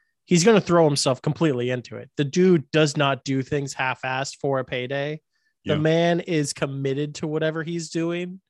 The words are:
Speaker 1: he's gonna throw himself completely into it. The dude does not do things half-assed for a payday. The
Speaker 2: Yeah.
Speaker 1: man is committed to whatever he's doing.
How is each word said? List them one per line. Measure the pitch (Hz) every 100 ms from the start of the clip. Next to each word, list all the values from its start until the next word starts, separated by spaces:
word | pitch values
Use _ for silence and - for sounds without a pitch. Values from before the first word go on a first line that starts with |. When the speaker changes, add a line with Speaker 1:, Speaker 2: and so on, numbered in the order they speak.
| _ _ -
Speaker 1:
he's | 175
gonna | 196 208
throw | - 170
himself | 156 143 143 123
completely | 156 - 165 123 120
into | 123 - 110
it. | - -
The |
dude | 143 175 185 170 -
does | 156 156 147
not | 143 135
do | - 135
things | 127 147 139
half-assed | - 131 127 131 131 139 -
for | 143 135
a |
payday. | 123 127 123 139 147 156 _ _ _ _
The | 151
Speaker 2:
Yeah. | 151
Speaker 1:
man | 156 165 170 170
is | - 160 143
committed | - 147 135 135 135 147 147
to | 160
whatever | 151 160 160
he's | 156 170 156
doing. | 165 165 175 180 190